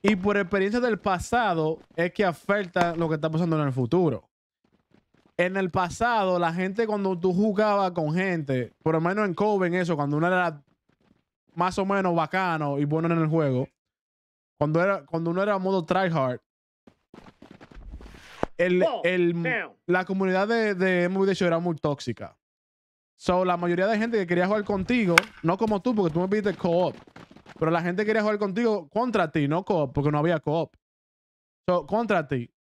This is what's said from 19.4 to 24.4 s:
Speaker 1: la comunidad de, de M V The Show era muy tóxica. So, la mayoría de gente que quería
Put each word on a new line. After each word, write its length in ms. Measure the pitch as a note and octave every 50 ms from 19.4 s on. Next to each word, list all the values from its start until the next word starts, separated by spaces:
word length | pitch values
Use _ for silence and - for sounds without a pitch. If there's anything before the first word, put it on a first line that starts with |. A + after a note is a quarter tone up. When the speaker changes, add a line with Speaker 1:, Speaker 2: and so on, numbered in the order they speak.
| E3+ E3+ D#3+ G#3 F3+ C3 - _ _
Speaker 1:
la 200 | - F3 F3+ F3+
comunidad 420 | F3+ F#3+ F#3+ F#3+ F#3+ F#3 F#3 G3
de, 280 | G#3+ A#3 A#3 A3 G#3+ G3+
de 280 | F3+ F#3 F#3+ F#3 F3 F3
M 160 | F3+ F#3 F#3+
V 80 | G3
The 80 | G3 F#3+
Show 120 | - F#3+
era 120 | F3 E3 E3
muy 160 | F3 F3 E3
tóxica. 640 | C#3+ - D3+ C#3+ - - B2 A2+ - G2+ - - _ _ _ _ _ _ _ _ _ _ _ _ _ _ _ _ _
So, 220 | - - F3+ F3+ F#3
la 140 | F3+ F3+
mayoría 280 | F3 F3 F3 F3 F3 F#3
de 120 | G#3 A3+
gente 200 | G#3 A3 A#3+ A#3
que 80 | G#3+ F#3+
quería 220 | E3 F3 F3